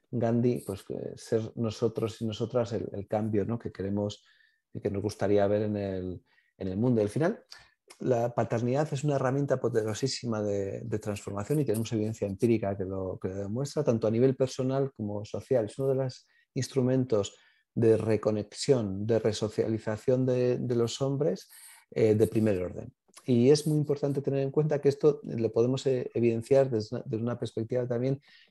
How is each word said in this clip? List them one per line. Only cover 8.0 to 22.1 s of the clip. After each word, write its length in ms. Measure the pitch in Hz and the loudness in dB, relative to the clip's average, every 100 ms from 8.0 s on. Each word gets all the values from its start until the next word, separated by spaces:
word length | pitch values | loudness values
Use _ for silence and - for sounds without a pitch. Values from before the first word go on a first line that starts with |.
| 135 120 120 | -2 0 0
paternidad 540 | 117 113 117 120 131 151 | -2 -2 0 0 0 0
es 100 | 135 | -2
una 140 | 147 139 | 0 0
herramienta 420 | 131 139 143 127 | 0 0 0 0
poderosísima 840 | 117 117 107 104 135 - 123 110 | 0 0 -2 -2 -4 -4 -4 -2
de, 380 | 104 101 98 120 | -2 -2 -4 -6
de 180 | 113 110 | -6 -6
transformación 600 | 107 101 - 101 104 151 | -4 -6 -6 -8 -2 -2
y 60 | 131 | 0
tenemos 260 | 107 110 | -2 -2
evidencia 340 | 113 107 110 101 | -2 -2 -4 -6
empírica 500 | 95 117 113 98 101 | 0 2 2 0 -4
que 100 | 92 | -6
lo, 340 | 95 95 92 | -6 -6 -6
que 60 | 98 | -8
lo 80 | 95 | -6
demuestra, 480 | 98 117 139 - | -6 -4 -4 -2
tanto 240 | 143 113 110 | 0 0 0
a 40 | |
nivel 240 | 113 131 131 | 2 2 2
personal 560 | 127 - 127 135 135 - | -2 -2 -2 0 -2 -4
como 300 | 104 104 104 | -8 -6 -8
social. 400 | 104 - 127 107 | -10 0 0 0
Es 120 | - | -2
uno 120 | 135 | -2
de 60 | 131 | 0
los 300 | 131 - _ _ _ | -2 -6 _ _ _
instrumentos 840 | - 123 135 127 131 127 107 98 - _ _ _ - | -8 -4 0 2 2 2 0 0 -6 _ _ _ 2
de 220 | 113 110 | 6 6
reconexión, 1080 | 107 107 - 107 104 - - 131 104 95 107 | 4 0 2 -2 -4 -4 2 2 2 -4 0
de 140 | 113 | 2
resocialización 1040 | 110 104 107 - 104 110 - 107 - 127 131 | 2 0 -2 -2 -2 -2 -4 -2 0 2 2
de, 320 | 127 123 123 | 2 2 0
de 180 | 127 120 | 0 0
los 260 | 117 - | 0 0
hombres, 480 | 139 139 151 190 - - - - _ | -2 0 0 -2 -8 -20 -20 -20 _
eh, 240 | - 110 | 2 4